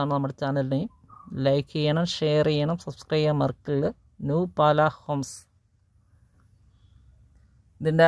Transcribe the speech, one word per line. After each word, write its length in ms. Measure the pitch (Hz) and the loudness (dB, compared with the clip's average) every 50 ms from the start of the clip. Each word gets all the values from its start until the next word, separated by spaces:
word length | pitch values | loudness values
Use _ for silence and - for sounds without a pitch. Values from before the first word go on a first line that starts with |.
ആണ് 100 | 143 143 143 | -2 -2 -2
നമ്മുടെ 200 | 139 139 135 139 - | -2 -2 -4 -6 -6
ചാനൽ 260 | 147 135 135 143 135 131 139 | -6 -4 -2 -2 -2 -2 -2
നെയിം. 160 | 135 180 233 - _ _ - - - - - - 135 131 | -4 -4 -6 -10 _ _ -20 -20 -20 -18 -12 -8 -4 0
ലൈക്ക് 240 | 135 139 143 143 - - | 0 0 0 0 -4 -4
ചെയ്യണം, 280 | 156 147 151 147 160 175 175 - | -4 -2 0 0 0 -2 -4 -4
ഷെയർ 280 | - 160 151 151 151 151 156 | -2 -2 0 2 2 2 2
ചെയ്യണം, 260 | 151 147 147 151 170 175 - | 0 0 0 -2 -4 -4 -8
സബ്സ്ക്രൈബ് 360 | - 135 - - - 156 156 | -12 -16 -16 -8 -4 -2 0
ചെയ്യാൻ 160 | 151 151 147 147 135 | 2 2 2 0 0
മറക്കരുത്. 460 | 135 127 - - - 147 139 143 208 240 _ _ _ _ - - 143 | -2 -4 -6 -6 -4 -2 -2 -2 -2 -4 _ _ _ _ -8 -6 -2
ന്യൂ 120 | 143 165 180 180 - - | -2 -2 -2 -2 0 2
പാല 300 | 151 151 151 151 156 156 151 - | 4 4 4 4 4 2 0 -4
ഹോംസ്. 340 | - - 147 139 139 - - - - _ _ _ _ _ _ _ _ _ _ _ _ _ _ _ _ _ _ _ _ _ _ _ _ _ _ _ _ _ _ - _ - - _ _ _ _ _ _ _ _ _ _ _ _ - | -8 -8 -6 -6 -6 -8 -12 -18 -20 _ _ _ _ _ _ _ _ _ _ _ _ _ _ _ _ _ _ _ _ _ _ _ _ _ _ _ _ _ _ -20 _ -20 -20 _ _ _ _ _ _ _ _ _ _ _ _ -6
ഇതിൻ്റെ 240 | 143 156 156 160 165 | -4 0 4 6 6